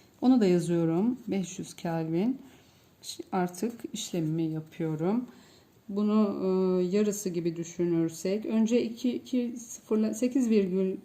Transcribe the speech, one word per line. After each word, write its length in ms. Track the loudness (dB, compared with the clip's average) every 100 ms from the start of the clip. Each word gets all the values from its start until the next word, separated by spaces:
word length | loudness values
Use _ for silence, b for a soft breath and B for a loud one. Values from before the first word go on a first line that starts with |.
| b b
Onu 200 | 4 6
da 40 | 6
yazıyorum. 720 | 4 2 2 2 2 0 -2 -4
Beş 320 | -4 -4 -8
yüz 140 | -12
Kelvin. 680 | -8 -6 -4 -2 0 0 -2 b b b b b b
Şi-, 220 | -16 -14 -6
artık 500 | -2 -2 -4 -8 -6 -12
işlemimi 500 | -10 -6 -4 -2 -2
yapıyorum. 840 | -2 -4 -8 -6 -4 -2 0 0 -4 B B B B B -8
Bunu, 500 | -2 2 4 2 0
e, 400 | 0 2 2 2 2
yarısı 440 | 2 0 0 -4
gibi 260 | -2 -2 -4
düşünürsek. 920 | -6 -2 0 2 0 -2 -4 -2 0
Önce 380 | 2 4 2
iki, 300 | 0 -2 -2
iki 420 | -2 -2 -2 -2 -6
sıfırla 560 | -14 -12 -2 0 0
sekiz 360 | 0 0 2 4
virgül 480 | 4 2 2 0 -2